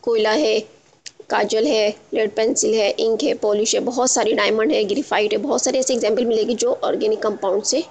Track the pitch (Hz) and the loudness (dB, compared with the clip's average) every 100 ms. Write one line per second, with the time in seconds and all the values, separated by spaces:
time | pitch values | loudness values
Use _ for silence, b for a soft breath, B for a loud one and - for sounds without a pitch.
0 | - 226 214 214 220 220 214 - _ _ | 0 2 2 2 2 0 -2 -20 _ _
1 | - _ - 208 202 220 262 220 208 208 | -20 _ -4 -2 0 0 2 2 0 -2
2 | - - 220 220 220 - - 220 202 - | -6 -4 -2 0 0 0 0 2 0 0
3 | 226 220 277 - 214 208 226 - 226 254 | 0 0 0 0 0 0 0 0 -2 -2
4 | 254 - 214 220 202 214 220 285 208 202 | 0 0 0 2 2 2 2 0 0 -2
5 | - 185 208 208 277 254 262 262 262 247 | -2 0 0 -2 -2 -2 0 0 0 0
6 | 214 233 233 220 214 233 233 269 - 320 | 0 0 0 0 0 0 0 0 -2 0
7 | - 427 226 202 196 190 214 262 359 | 0 0 -2 -2 -2 -2 0 -2 -4